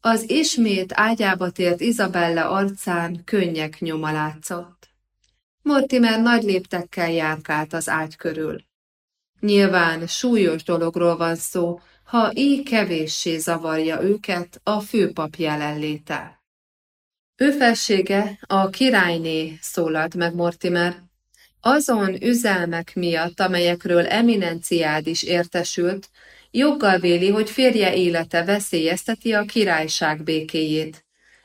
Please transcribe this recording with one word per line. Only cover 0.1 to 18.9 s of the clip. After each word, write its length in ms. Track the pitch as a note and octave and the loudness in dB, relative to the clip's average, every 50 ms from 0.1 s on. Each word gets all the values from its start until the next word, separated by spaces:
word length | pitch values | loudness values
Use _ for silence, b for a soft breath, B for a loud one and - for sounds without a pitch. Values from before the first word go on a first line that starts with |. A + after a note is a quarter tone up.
| A3+ A3+ A3+ - | 2 2 0 0
ismét 640 | - D4+ D#4+ D#4 - - A3+ A3 G3 F#3+ F#3 F#3 - | 0 2 2 0 2 2 2 2 2 -2 -2 -4 -2
ágyába 560 | - G#3+ A3 A3+ A3 G#3+ G3 F#3 F#3 F#3 F3+ | 0 0 0 2 0 2 0 0 0 0 -4
tért 300 | F3 - F#3 F3 F3 F3 | -2 0 0 0 0 0
Izabella 680 | - A#3+ A#3 A#3+ G#3 F#3 F3+ F#3 E3+ E3+ E3 E3+ D#3+ - | 0 0 0 0 0 0 2 0 0 2 2 0 0 0
arcán 760 | - G3 G3 G3 G3 G3 - - F3+ E3+ E3+ E3+ F3 E3+ F3 | 0 0 0 -2 -4 -6 -6 -4 -2 -2 -2 -4 -6 -10 -8
könnyek 560 | - - G#3 F#3 F3 E3 D#3+ D#3 D#3 D#3 - | -2 0 0 0 0 -2 -4 -6 -6 -8 -8
nyoma 320 | - E3 D#3+ D#3 D#3 D3+ D#3 | -6 -6 -4 -4 -4 -4 -2
látszott. 760 | D#3 D3+ D#3 D#3 D#3 - - F#3 F3 F3 - - _ _ _ _ _ _ _ _ _ _ _ _ _ _ _ _ _ _ | -2 -4 -4 -6 -10 -10 -10 -10 -10 -10 -14 -20 _ _ _ _ _ _ _ _ _ _ _ _ _ _ _ _ _ _
Mortimer 580 | D4 D4 C#4 C4+ C4+ - B3+ A#3+ A#3 A3 A3 | 2 2 2 2 4 4 4 4 4 4 4
nagy 220 | A3+ A#3+ A#3+ A#3 G#3+ | 4 4 4 4 2
léptekkel 680 | G3+ G3 F#3 F#3 - - F3+ E3+ - - - F3 E3 | 2 0 0 -2 -4 -6 -8 -8 -8 -6 -4 -2 0
járkált 640 | E3 E3 D#3 D#3 D#3 D#3 D#3 - D#3 D3+ D#3 D#3 - | 0 0 0 -2 -4 -4 -4 -4 -4 -4 -4 -4 -6
az 160 | E3 D#3+ - | -6 -4 -2
ágy 280 | - D#3+ D#3 D#3 D#3 | -2 -2 -4 -6 -10
körül. 440 | - - E3+ D#3 D#3 D#3 D#3 D3+ - - _ _ _ _ _ _ _ _ _ _ _ _ _ _ _ | -8 -6 -6 -6 -4 -6 -6 -6 -8 -12 _ _ _ _ _ _ _ _ _ _ _ _ _ _ _
Nyilván 680 | - G#3 G3+ G3+ G3 F#3 F#3 F#3 E3+ E3 E3 D#3+ E3+ | -2 2 4 4 4 4 4 2 2 2 0 -2 -6
súlyos 560 | E3 - - - B3 A#3+ A3 G3 E3+ D#3+ E3 - | -8 -8 -2 0 2 4 4 4 4 2 0 -2
dologról 540 | - F3 E3 E3+ E3 E3+ G3 F3 F3 E3+ | -2 0 0 0 0 0 2 2 2 2
van 200 | D#3+ E3 E3 E3 | 2 0 -2 -2
szó, 440 | E3 E3 - - F#3 F3 E3+ F3 F3 B B B B B | -4 -6 -6 -4 -2 -2 -2 -4 -6 B B B B B
ha 260 | _ - A#3 A3+ A3+ A3+ | _ 0 2 2 2 2
így 340 | - C4 C#4+ C#4 C4+ C#4 - | 0 2 2 2 2 0 -2
kevéssé 720 | A#3 A3 G#3 F3+ F3 D#3+ D#3 D#3 - - - F3+ E3 D#3+ | 0 0 0 0 -2 -4 -4 -4 -6 -6 -4 -4 -4 -4
zavarja 640 | D#3+ - E3+ D#3+ D#3+ D#3+ D#3+ D#3+ D#3+ D#3+ D#3+ D#3 - | -2 -2 -4 -2 -2 -4 -2 -2 -2 -2 -2 -2 0
őket 580 | F#3+ G3+ G#3+ - - F#3+ F3 F3 - - - _ | 0 0 0 -2 -6 -4 -4 -6 -8 -14 -10 _
a 180 | - G#3 G#3+ | -4 -2 -2
főpap 540 | G#3 - - A#3 G3 - - - D#3+ D#3 D#3 | -4 -2 0 0 0 0 0 -6 -8 -8 -6
jelenléte. 1080 | - E3 D#3 D3+ D3+ D3+ D3 D3+ D3+ D3+ D#3 D3+ D3+ - - D#3 B2+ A#2 - - _ _ _ _ _ _ _ _ _ _ _ _ _ _ _ _ _ _ _ _ | -4 -4 -2 -2 -2 -4 -6 -6 -6 -6 -6 -6 -8 -8 -8 -8 -8 -8 -12 -20 _ _ _ _ _ _ _ _ _ _ _ _ _ _ _ _ _ _ _ _
„Ő 140 | _ B3+ C#4+ | _ 2 2
felsége, 880 | C#4 D4 C4+ A#3+ A3+ - - - A3 F#3+ F#3 F#3 G3 G3 G#3 G#3 G3+ - - | 2 4 4 4 4 2 0 0 2 0 2 2 2 0 0 -2 -6 -12 -8
a 220 | - G3 G3 G3 G3 | -2 0 2 2 0
királyné”, 880 | G3 - C4 C4 | 0 0 2 2